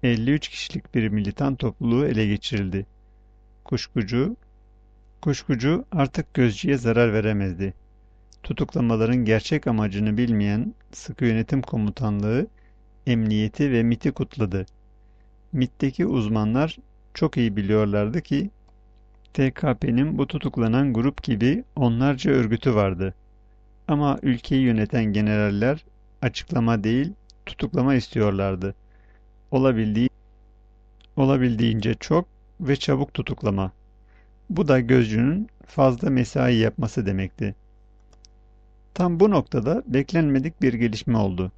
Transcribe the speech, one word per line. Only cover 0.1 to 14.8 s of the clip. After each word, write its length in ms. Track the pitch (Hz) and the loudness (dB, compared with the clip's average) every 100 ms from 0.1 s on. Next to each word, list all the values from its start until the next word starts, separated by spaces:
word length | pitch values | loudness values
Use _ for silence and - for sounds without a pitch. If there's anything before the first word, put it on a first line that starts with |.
| 117 113 | 0 0
üç 160 | 151 - | 0 -2
kişilik 480 | - - - - 127 | -12 -10 -10 -6 -2
bir 140 | 110 | 0
militan 460 | 107 101 - 139 131 | 0 -4 -2 -4 -2
topluluğu 500 | 123 - 120 117 143 | -4 -4 0 0 2
ele 220 | 110 107 | 0 0
geçirildi. 580 | 101 - 107 98 95 95 _ _ _ _ _ _ _ | -2 -4 -4 -4 -4 -8 _ _ _ _ _ _ _
Kuşkucu, 720 | - 123 - - 98 117 147 240 _ _ _ _ _ _ _ _ | -6 -6 -4 -4 -2 0 -2 -4 _ _ _ _ _ _ _ _
kuşkucu 640 | - 135 - 131 123 175 262 | -4 -4 -2 0 2 0 -2
artık 420 | 175 139 - 156 | -2 -2 -2 -6
Gözcü'ye 440 | - 123 107 - 143 | 2 2 2 -2 0
zarar 360 | 120 113 120 | 2 2 4
veremezdi. 600 | 107 107 104 98 87 98 - _ _ _ _ - - | 2 0 0 -2 -4 -6 -8 _ _ _ _ -20 -18
Tutuklamaların 840 | - - 143 - 120 113 113 123 113 | -10 -4 -4 0 0 2 2 2 2
gerçek 420 | 110 - 151 - | 2 2 -2 0
amacını 500 | 113 104 98 107 107 | 0 0 0 0 0
bilmeyen 560 | 123 110 104 104 139 - _ | 2 2 0 0 -4 -8 _
sıkı 340 | - - - 123 | -20 -16 -2 0
yönetim 360 | 113 110 139 | 0 0 -2
komutanlığı, 880 | - 123 104 98 123 101 104 117 208 - - - - - - | -2 -2 -4 -2 -4 -2 0 -2 -2 -8 -20 -20 -20 -12 -2
emniyeti 640 | 120 110 107 107 - 147 | 0 2 0 0 0 0
ve 120 | 120 | 2
mit'i 280 | 117 117 - | 2 0 -2
kutladı. 540 | - - - 107 95 92 - | -4 -8 -4 -4 -4 -6 -14